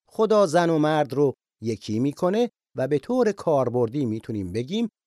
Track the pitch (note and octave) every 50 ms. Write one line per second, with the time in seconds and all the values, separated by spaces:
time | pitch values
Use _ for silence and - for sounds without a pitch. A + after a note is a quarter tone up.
0 | _ _ - - A3 G#3 G#3+ G#3 G3+ F#3 C#3+ F3 F3 E3+ E3 D#3 D3+ D3+ D#3 D3+
1 | D3 A#2+ A#2+ B2+ D3 C3+ A#2 _ _ _ _ - A2 A2+ A2+ G2+ - - G#2+ A2
2 | B2+ C#3+ C#3 - - F3+ G3 A3 A#3+ A#3 _ _ _ _ - C3 C3 C3 D3 C#3+
3 | - - A#3+ C4 B3 G#3+ G3 - - F3 D#3 C#3 C3 B2 A2+ B2 B2 A2+ A2+ D3+
4 | C#3 A#2 G#2+ A2+ - - A#2 G#2 F#2+ F2+ F2+ A2 A#2+ C3 F#3 A3 A#3 G#3+ _ _
5 | _